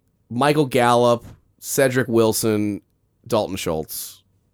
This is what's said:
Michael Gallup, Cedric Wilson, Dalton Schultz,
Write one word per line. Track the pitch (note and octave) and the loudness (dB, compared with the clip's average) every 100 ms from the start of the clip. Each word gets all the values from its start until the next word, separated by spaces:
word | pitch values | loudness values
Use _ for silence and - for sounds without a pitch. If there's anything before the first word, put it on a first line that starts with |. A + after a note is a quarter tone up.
| _ _ _ | _ _ _
Michael | A#2 C#3+ D3+ C3+ | -2 0 2 0
Gallup, | B2 A#2+ A#2+ A#2+ A#2+ - - _ _ | 2 4 4 4 0 -4 -20 _ _
Cedric | - - C3+ B2 B2 | -6 0 0 0 0
Wilson, | A2+ A2 G#2+ A2+ G#2+ G#2 G2 - _ _ _ - | 2 2 2 0 0 -2 -6 -12 _ _ _ -4
Dalton | A2+ E2 F#2 | -2 -2 -6
Schultz, | F2+ D#2+ D2 - - - _ _ _ | -4 -6 -6 -12 -14 -18 _ _ _